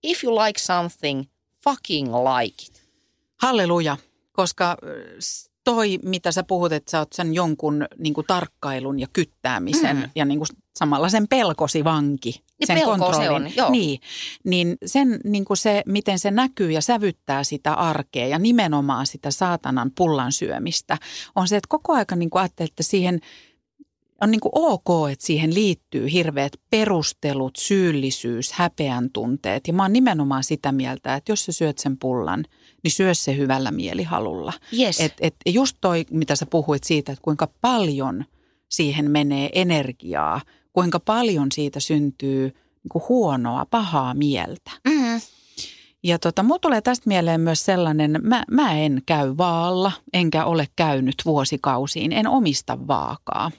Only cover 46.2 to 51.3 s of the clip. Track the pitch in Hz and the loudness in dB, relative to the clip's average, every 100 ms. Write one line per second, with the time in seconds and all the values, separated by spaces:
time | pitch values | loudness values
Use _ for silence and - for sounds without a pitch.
46.2 | 170 165 214 349 330 233 226 247 - 190 | 0 2 2 4 2 2 2 0 0 2
47.2 | 170 165 165 160 - 185 170 156 151 151 | 2 2 2 2 2 2 2 2 2 2
48.2 | 220 240 - 269 277 151 151 131 - 156 | 2 0 2 2 2 2 2 0 0 0
49.2 | 135 139 180 165 170 185 190 180 - 180 | 2 2 0 2 0 0 0 -2 -4 0
50.2 | 165 156 156 165 143 - 160 139 131 131 | 2 2 2 0 0 0 0 2 0 -2
51.2 | - | 0